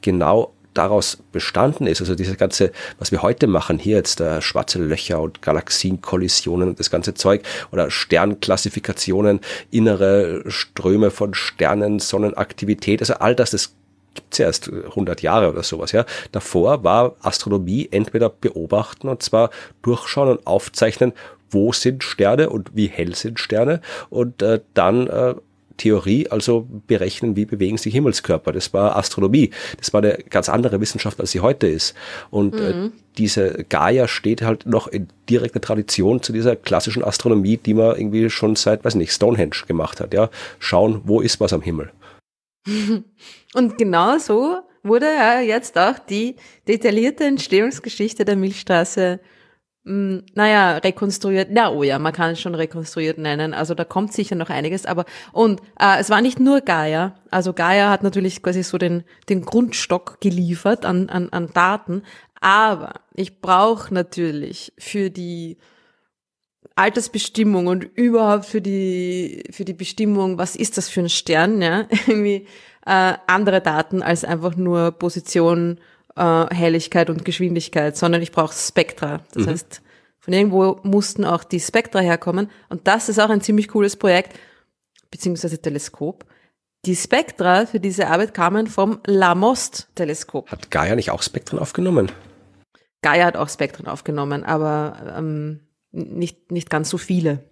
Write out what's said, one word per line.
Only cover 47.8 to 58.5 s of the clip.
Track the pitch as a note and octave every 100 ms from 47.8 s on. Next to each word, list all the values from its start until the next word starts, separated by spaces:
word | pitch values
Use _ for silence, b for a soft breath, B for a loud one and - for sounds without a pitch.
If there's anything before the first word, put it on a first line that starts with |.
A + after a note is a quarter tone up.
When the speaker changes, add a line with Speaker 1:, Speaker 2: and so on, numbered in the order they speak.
| A#3 - G#3 -
Speaker 2:
der | - G3+
Milchstraße, | F#3+ G3 - F3 F3 - F#3 F3+ b b b b _ _
mm, | - G3 G3 F#3+ -
naja, | - G#3+ G#3+ F#3+ D#3+
rekonstruiert. | F#3+ F#3 G3+ G3 G3+ F#3+ F#3+
Na, | G#3+ A3
oh | D3
ja, | C#3+ C3+
man | D#3
kann | D#3 E3
es | E3
schon | F#3
rekonstruiert | E3+ D#3+ E3 D#3+ - D#3 D#3+
nennen. | D3+ D3 D#3
Also | - D#3
da | E3+
kommt | E3 F#3+ G3+
sicher | - G3+
noch | F3+ E3
einiges. | C#3 D3+ F#3+ -
Aber, | F3 E3+ B B
und, | - A3+ F#3+ - -
äh, | G3+ G3
es | G3+
war | G#3
nicht | B3 B3
nur | C4 C#4
Gaia. | C4+ E3+ D#3 D#3 F#3 F#3+ _
Also | F#3 F#3
Gaia | F3 E3+ G3 G3+
hat | G3
natürlich | G3 G3 F#3 -
quasi | -